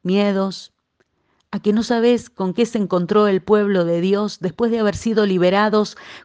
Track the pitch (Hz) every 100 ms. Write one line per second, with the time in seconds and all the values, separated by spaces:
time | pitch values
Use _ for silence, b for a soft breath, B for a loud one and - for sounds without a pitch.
0 | 180 196 202 190 196 175 - _ _ _
1 | _ _ _ _ - 208 - 214 226 240
2 | 233 240 233 - 190 170 226 226 190 185
3 | 175 214 208 190 - 208 202 190 170 170
4 | 180 196 208 - 175 - 233 226 214 196
5 | 226 220 208 185 180 196 214 214 208 -
6 | B B